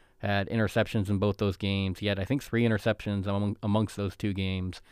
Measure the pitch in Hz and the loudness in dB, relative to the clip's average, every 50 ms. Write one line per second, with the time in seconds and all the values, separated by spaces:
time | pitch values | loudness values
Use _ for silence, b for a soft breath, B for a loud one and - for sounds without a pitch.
0 | b b b b - 101 101 101 98 - 107 113 107 101 - 117 104 - - 110 | b b b b -4 0 0 0 0 0 0 0 0 2 2 0 0 2 0 -2
1 | 95 101 101 95 104 104 98 - 107 101 90 - 104 98 98 98 98 95 92 - | 0 2 0 2 2 2 2 2 0 0 0 0 -2 0 0 0 0 -2 -2 -2
2 | 101 101 101 98 95 - 135 139 - - 113 117 117 113 110 104 - 110 104 - | 0 0 0 0 0 -2 -2 -2 -2 0 0 2 4 4 2 2 2 0 0 0
3 | - 107 101 98 92 101 98 101 104 104 - - - 107 101 107 107 - - - | -2 -2 -2 -2 0 -2 -2 0 0 -2 -2 -2 0 2 2 2 2 0 -2 -4
4 | 101 95 - - - 104 95 98 95 95 95 92 92 90 87 - b b | -4 -4 -4 -2 -4 -2 -2 -2 -2 -2 -2 -2 -4 -4 -6 -10 b b